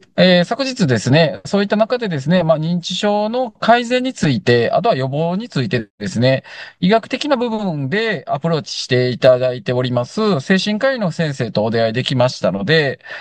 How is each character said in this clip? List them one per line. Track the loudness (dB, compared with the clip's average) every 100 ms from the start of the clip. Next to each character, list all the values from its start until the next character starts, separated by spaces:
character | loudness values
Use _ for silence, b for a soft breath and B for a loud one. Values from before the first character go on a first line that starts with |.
| _ 2
え | 4 6
ー、 |
昨 | 2 -2
日 | -4 0 0
で | 2
す | 4
ね、 | 4 2 -2
そ | -2 -2
う |
い |
っ | 0
た |
中 | 0 0 0
で | -2
で | -4
す | 0
ね、 | 2
ま | 2
あ、 | 0
認 | 0 -4
知 | -4
症 | -4 0 0 -2
の | -2 -4
改 | -2 2 2 2
善 | -2
に | -2
つ | -2 -2
い | 0
て、 | 2 2 2
あ | 0
と | 0
は |
予 | 0 -2
防 | -2 -2
に | -4 -4
つ | -4
い | -2
て | -4 -6 _
で | -6
す | 0
ね、 | 2 2 B B B -4
医 | 2
学 | 2 0
的 | -6 -2
な | -2
部 | -2
分 | -2 -4 -4 -2
で | -2 -2 -4 -4
ア | -4
プ | -2
ロ | -2
ー |
チ | -4
し | -10 -2
て | 0 0
い | 2
た | 4 4
だ | 2
い | -2
て | -2
お | -2
り | 0
ま | -2
す、 | -4 -2 0 0
精 | 2 0
神 | 0 0
科 | -2
医 | 0
の | -4
先 | -2 -4
生 | -4 -4
と | -2
お | 0
出 | 0
会 | 0
い |
で | 0
き | -2
ま | 2 0
し | 0
た | -2
の | -2
で、 | 0 2 2 -4 B B